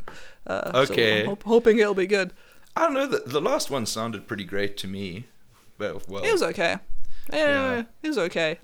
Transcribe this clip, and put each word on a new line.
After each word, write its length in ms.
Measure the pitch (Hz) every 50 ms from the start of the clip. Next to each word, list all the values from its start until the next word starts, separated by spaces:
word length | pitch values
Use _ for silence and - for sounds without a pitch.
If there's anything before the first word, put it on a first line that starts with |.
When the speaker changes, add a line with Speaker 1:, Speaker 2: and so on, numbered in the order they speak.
| - - - - - - - - -
Speaker 1:
Uh, 400 | - 92 95 - - - 123 139
so 80 | - -
Speaker 2:
Okay. 280 | - 117 110 107 107
Speaker 1:
I'm 60 | 104 -
hop-, 140 | 202 - -
hoping 360 | 202 233 240 233 226 208 233
it'll 140 | 214 208 202
be 100 | 196 185 185
good. 240 | 208 202 185 185 - - - - - - - - -
Speaker 2:
I 60 | -
don't 120 | 330 330 277
know, 140 | 262 277 269
the, 160 | 226 - -
the 160 | 113 127 147
last 300 | 156 233 277 302 - -
one 140 | 139 135 110 101
sounded 400 | - 110 113 117 110 98 - -
pretty 160 | 117 101 98
great 340 | 85 98 101 101 101 101 -
to 100 | - 95
me. 380 | 98 98 101 95 85 98 123 - - - - - - - _ - - -
Well, 220 | 104 98 80 98 - -
well. 140 | 95 - -
Speaker 1:
It 60 | 427 453
was 100 | 359 247
okay. 340 | 165 - - 170 170 185 190 - - - - - - - - - -
Yeah, 160 | - 294 311 294 285 277 269 262 247 233
Speaker 2:
Yeah. 60 | 226 - - - -
Speaker 1:
it 40 | 311
was 80 | 302 226
okay. 420 | 170 151 - 170 165 156 165 -